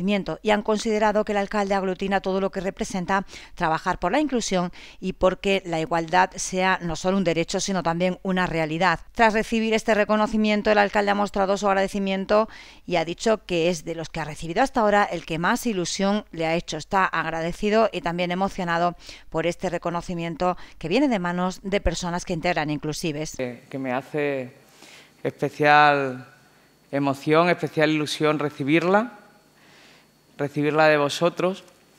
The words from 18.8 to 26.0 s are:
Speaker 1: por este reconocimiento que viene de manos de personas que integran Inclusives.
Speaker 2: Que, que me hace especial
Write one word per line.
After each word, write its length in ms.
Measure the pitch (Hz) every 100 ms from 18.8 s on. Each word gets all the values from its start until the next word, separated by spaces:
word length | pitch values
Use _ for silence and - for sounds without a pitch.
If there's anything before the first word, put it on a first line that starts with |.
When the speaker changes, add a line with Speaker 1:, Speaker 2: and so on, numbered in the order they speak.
| 175 170 - - -
Speaker 1:
por 180 | 160 160
este 220 | 175 185
reconocimiento 880 | 170 175 170 - 170 170 160 180 175 - -
que 100 | 156
viene 180 | 208 294
de 100 | 220
manos 420 | 175 175 185 185
de 180 | 196 196
personas 440 | - 165 180 175
que 80 | -
integran 380 | 175 175 170 151
Inclusives. 680 | 151 151 147 175 147 156 -
Speaker 2:
Que, 280 | 127 120 -
que 100 | 139
me 140 | 135
hace 640 | 123 139 156 147 139 127 127 _ - - - - _
especial 1040 | 139 - 143 - 147 147 147 143